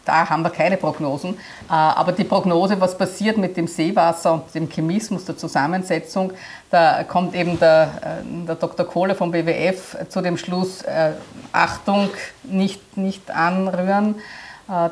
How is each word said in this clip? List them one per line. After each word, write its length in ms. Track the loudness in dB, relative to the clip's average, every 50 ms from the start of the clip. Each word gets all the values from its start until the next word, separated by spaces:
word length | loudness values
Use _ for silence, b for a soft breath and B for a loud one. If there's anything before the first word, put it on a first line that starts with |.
| -4
da 240 | 0 2 2 2 2
haben 140 | 0 0
wir 80 | 0 -2
keine 260 | 0 0 2 2 2
Prognosen. 540 | 0 0 -2 -2 -2 -4 -4 -4 -4 -4 -6
Äh, 420 | -8 -8 -12 -16 -18 -18 -6 -2
aber 400 | 2 4 4 4 4 4 2 2
die 120 | 2 0 0
Prognose, 560 | 2 2 2 4 4 4 4 4 2 2 2
was 180 | 2 0 2 0
passiert 400 | -2 -2 -2 -2 -2 0 2 2
mit 180 | 0 0 0
dem 100 | -2 -4
Seewasser 680 | -2 -2 0 0 2 4 4 4 4 2 2 2 2 2
und 200 | 0 -2 -6 -6
dem 140 | -6 -6 -4
Chemismus 560 | -2 -2 -2 0 0 0 -2 -2 -4 -6 -6
der 140 | -8 -10 -8
Zusammensetzung, 960 | -8 -4 0 0 0 0 0 -2 -2 -2 -2 -4 -4 -4 -2 -2 -2 -2 -4 B B B B B B _
da 320 | 4 6 6 6 4 2 0
kommt 300 | -2 0 0 0 0 0
eben 240 | -2 0 0 2 4
der, 300 | 6 8 8 8 6 4 0 -4
äh, 440 | -8 -8 -8 -8 -8 -8 -8 -8 -6
der 100 | -6 -4
Doktor 280 | -4 -4 -4 -2 -4 -4
Kohle 300 | -2 0 0 0 0 0
vom 180 | 0 0 0
W 120 | 0 0 0
W 60 | 0
F 460 | 0 2 0 0 0 -2 -6 -12 -12 -12 -10 -6
zu 100 | -4 -2
dem 160 | -2 -2 -2
Schluss, 460 | -4 -4 -4 -2 -2 -2 -4 -6 -8
äh, 300 | -8 -4 0 0 0 0 0 -4 -10 -16 -18 -18 -14 -4
„Achtung, 600 | 0 2 2 2 0 -4 -2 0 2 2 2 0 -2 -8 -12 -14 -16 -16 -10
nicht, 520 | -4 0 0 0 0 -2 -6 -14 -10 -6
nicht 340 | -4 -4 -4 -4 -6 -10 -6
anrühren.“ 840 | -2 0 2 2 2 0 0 0 0 0 2 2 2 4 2 2 0 -2 B B B B B B B B B -4
Äh, 200 | 0 0 0 2